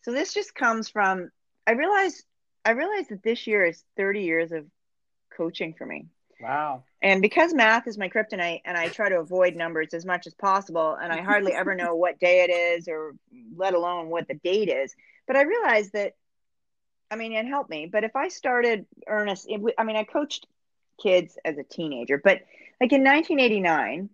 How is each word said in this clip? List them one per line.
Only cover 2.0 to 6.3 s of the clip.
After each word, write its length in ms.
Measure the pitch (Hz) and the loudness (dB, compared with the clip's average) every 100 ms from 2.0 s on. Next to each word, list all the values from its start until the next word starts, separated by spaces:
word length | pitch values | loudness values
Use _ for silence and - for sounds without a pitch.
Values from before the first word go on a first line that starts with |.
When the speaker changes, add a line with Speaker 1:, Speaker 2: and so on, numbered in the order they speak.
| 381 - _ _ _ _ | 0 -4 _ _ _ _
Speaker 1:
I 60 | 214 | 0
realize 380 | 233 339 415 - | 0 0 -4 -6
that 140 | 196 | -6
this 220 | 220 233 - | -4 -4 0
year 180 | 208 180 | 2 2
is 160 | 160 _ - | 0 _ -4
thirty 260 | 196 202 | -2 -2
years 280 | 180 165 165 | 0 0 -2
of 120 | 165 151 _ _ _ _ _ _ - | -6 -12 _ _ _ _ _ _ -8
coaching 380 | 170 165 170 | -8 -6 -10
for 100 | 160 | -8
me. 220 | - 76 165 _ _ | -12 -12 -16 _ _